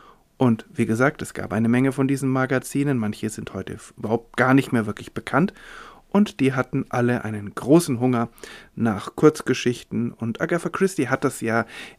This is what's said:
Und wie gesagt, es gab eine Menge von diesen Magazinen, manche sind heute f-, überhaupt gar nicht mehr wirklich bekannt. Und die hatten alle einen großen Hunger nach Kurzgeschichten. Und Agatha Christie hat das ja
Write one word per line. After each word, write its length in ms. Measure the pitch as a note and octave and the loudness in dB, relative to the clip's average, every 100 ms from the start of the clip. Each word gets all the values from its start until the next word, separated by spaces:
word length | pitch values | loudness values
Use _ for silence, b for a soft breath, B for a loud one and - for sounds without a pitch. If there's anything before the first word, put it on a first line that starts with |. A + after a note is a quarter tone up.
| B B B - | B B B 0
Und 300 | B2+ A2 - | 2 2 -2
wie 140 | - | -2
gesagt, 380 | A2+ A2+ C3+ - | 0 2 2 0
es 100 | - | -8
gab 220 | - F#2+ | -8 -4
eine 160 | G2 A2+ | 0 4
Menge 200 | A#2+ C3+ | 4 4
von 160 | C3+ C3+ | 2 0
diesen 220 | C#3 C3+ | 0 0
Magazinen, 720 | C3 C3 C3 - C#3 C#3+ C3 | 0 0 -2 -2 -2 0 0
manche 320 | G#2+ G#2+ A2 | -2 -4 -6
sind 240 | - G#2 | -6 -10
heute 180 | G2 F#2 | -8 -8
f-, 220 | F#2+ - - | -10 -14 -10
überhaupt 400 | G#2+ A#2 - - | -4 -4 -4 0
gar 160 | B2+ | 4
nicht 200 | C3+ B2+ | 4 4
mehr 120 | B2 | 0
wirklich 300 | G#2+ G#2 - | 0 -6 -10
bekannt. 400 | - - C3+ F#3+ - B B B B B | -10 -2 0 0 -2 B B B B B
Und 300 | G3 G#3 - | 2 2 2
die 140 | C3 | 0
hatten 340 | C3 B2+ C#3 - | 0 -2 -4 -4
alle 340 | B2 A#2+ B2 | 0 0 0
einen 320 | G#2+ G#2+ G2+ - | -4 -8 -8 -6
großen 420 | A#2 D#3+ E3+ A#2+ | 4 4 4 0
Hunger 300 | B2+ B2 A#2 B B B B - | 2 2 -2 B B B B -2
nach 400 | A#2 G2 - - | 0 0 -4 4
Kurzgeschichten. 960 | D#3 D3+ - B2+ - A#2+ - A2 A#2 | 4 4 -2 -2 0 -4 -6 -4 -4
Und 280 | - A2+ A2+ | -6 -6 -4
Agatha 280 | E3 F3 E3+ | -2 -2 -4
Christie 400 | - F#3+ - B2 | -2 -2 0 -2
hat 160 | C3 | 0
das 160 | C#3 - | -2 -2
ja 260 | A2+ A2+ G#2 B B | -2 -2 -2 B B